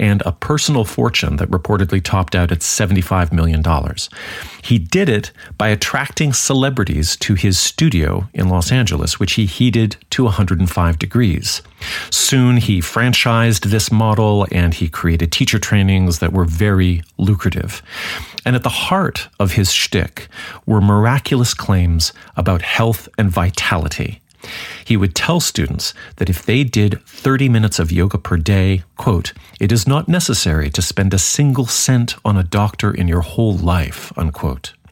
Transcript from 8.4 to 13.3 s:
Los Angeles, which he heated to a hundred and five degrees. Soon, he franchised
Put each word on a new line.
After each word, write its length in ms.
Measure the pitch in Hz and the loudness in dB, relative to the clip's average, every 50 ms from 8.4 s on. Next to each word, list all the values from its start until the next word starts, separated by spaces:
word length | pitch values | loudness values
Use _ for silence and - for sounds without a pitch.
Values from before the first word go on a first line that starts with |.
| 92 90 | 0 2
Los 240 | 92 87 82 - | 2 0 0 2
Angeles, 480 | 123 131 117 98 - 73 78 82 - - | 2 0 2 0 -2 -2 -2 -2 -2 -2
which 140 | - - - | -2 -2 0
he 120 | 117 107 | 0 0
heated 480 | 90 - - 123 123 104 117 110 104 - - - - | 0 0 2 0 2 4 2 2 0 -2 -6 -10 -6
to 160 | - - 131 | -2 0 0
a 40 | 110 | 2
hundred 280 | 90 - 98 87 92 82 | 2 0 0 0 2 0
and 100 | 92 87 | 0 0
five 300 | - 90 87 85 80 80 | 2 0 0 2 0 0
degrees. 640 | - - - 117 123 95 76 64 - - - - - - _ - - - - - - - | -4 -2 0 0 2 2 0 -2 -2 -4 -6 -8 -10 -16 _ -14 -12 -10 -10 -10 -8 -4
Soon, 460 | - - - - 139 131 123 123 120 | -2 -2 0 2 2 4 4 4 4
he 240 | 120 - - 101 87 | 2 2 2 0 0
franchised 880 | 82 - - 113 120 127 120 - - 123 | 0 -2 -2 0 0 2 2 2 2 2